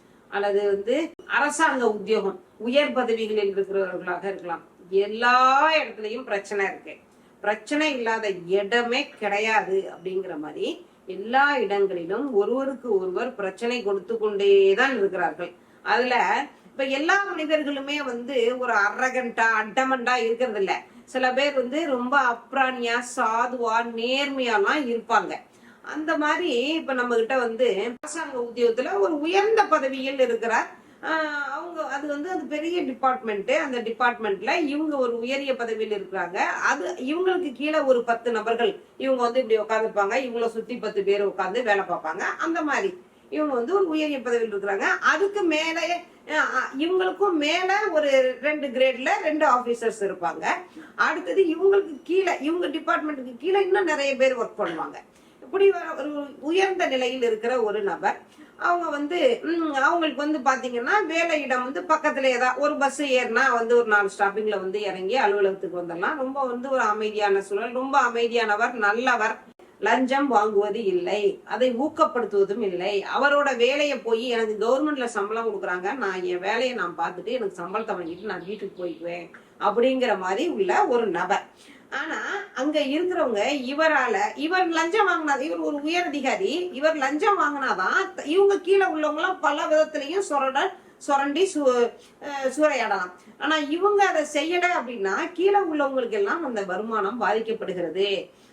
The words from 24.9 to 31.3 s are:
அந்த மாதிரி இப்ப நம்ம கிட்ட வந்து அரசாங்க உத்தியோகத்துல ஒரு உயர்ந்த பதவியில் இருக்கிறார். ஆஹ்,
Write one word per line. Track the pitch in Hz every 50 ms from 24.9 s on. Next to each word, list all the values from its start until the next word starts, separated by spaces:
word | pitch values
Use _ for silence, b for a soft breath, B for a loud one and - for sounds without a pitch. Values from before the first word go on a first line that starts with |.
| 233 226 226 - 226 208 190 - - - - - B B B B B B
அந்த | B - - 294 311 311 320 294
மாதிரி | 302 302 311 330 359 339 262 240 254 285 320
இப்ப | 320 247 262 262
நம்ம | 254 247 247 240
கிட்ட | 226 226 226 262 262
வந்து | 240 233 226 226 254 233 190 190 208 240 247 -
அரசாங்க | - 294 - 330 320 294 269 254
உத்தியோகத்துல | 240 233 220 240 240 233 226 240 262 320 381 403
ஒரு | 392 370 330 285
உயர்ந்த | 294 320 370 392 403 440 453 440 403
பதவியில் | - 311 302 269 262 262 269 262 269 277 269
இருக்கிறார். | 262 240 233 226 226 233 220 240 - - - - B B B B
ஆஹ், | - - 311 320 311 302